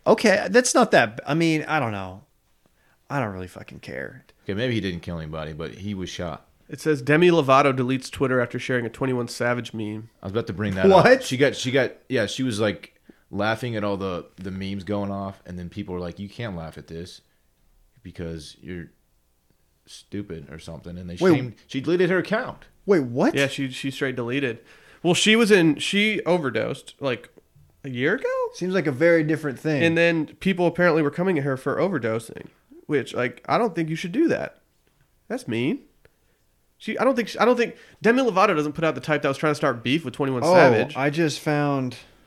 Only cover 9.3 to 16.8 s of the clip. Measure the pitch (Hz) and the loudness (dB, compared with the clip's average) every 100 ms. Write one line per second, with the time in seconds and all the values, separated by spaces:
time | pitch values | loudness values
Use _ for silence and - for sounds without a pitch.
9.3 | - 120 120 113 110 104 107 113 _ 95 | -4 -2 -2 -6 -8 -8 -8 -14 _ -6
10.3 | 104 - - 208 190 190 185 190 262 - | -4 -4 -4 -2 4 6 8 8 6 2
11.3 | 127 139 - 127 131 120 - - 127 101 | 0 0 0 -2 0 0 -4 -4 -2 -2
12.3 | - 131 104 107 90 - _ _ - _ | -2 -4 0 -2 -2 -10 _ _ -20 _
13.3 | 98 107 113 123 107 101 98 95 87 - | -4 -2 -2 -4 -4 -4 -4 -6 -8 -10
14.3 | - 92 95 98 101 87 101 101 98 98 | -14 -12 -8 -8 -8 -6 -6 -4 -6 -8
15.3 | - - 90 87 104 101 90 87 85 101 | -12 -14 -12 -10 -10 -8 -8 -8 -10 -14
16.3 | - 117 87 80 78 | -12 -10 -10 -12 -14